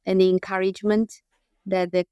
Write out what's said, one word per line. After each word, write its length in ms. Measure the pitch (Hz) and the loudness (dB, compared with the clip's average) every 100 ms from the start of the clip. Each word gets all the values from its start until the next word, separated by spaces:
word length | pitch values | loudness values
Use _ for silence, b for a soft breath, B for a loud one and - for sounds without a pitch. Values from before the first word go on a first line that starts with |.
and 160 | - 190 | -2 2
the 80 | 185 | 4
encouragement 920 | 180 - 190 190 185 208 208 220 - _ _ _ _ | 2 -2 -4 -2 -2 0 0 -2 -8 _ _ _ _
that 280 | - 190 180 | -6 -4 -2
the 140 | 180 180 | -2 -4